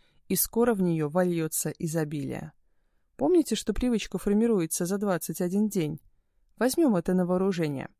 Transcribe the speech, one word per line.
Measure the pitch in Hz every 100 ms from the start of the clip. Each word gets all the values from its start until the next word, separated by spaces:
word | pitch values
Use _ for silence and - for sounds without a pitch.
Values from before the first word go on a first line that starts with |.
| _ _ -
и | 185
скоро | - 226 240
в | 208
нее | 180 160 147
вольется | 170 180 170 156 - 151 -
изобилие. | 165 160 151 151 135 123 156 - _ _ _ _ _ -
Помните, | 285 359 277 220
что | -
привычка | 202 247 226 - 190
формируется | 202 208 233 214 165 - 175
за | 196
двадцать | 208 175 - 160
один | 180 196 214
день? | 202 151 156 _ _ _ _ _ -
Возьмем | 247 294 311 185
это | 165
на | 185 175
вооружение. | 180 190 175 156 135 - _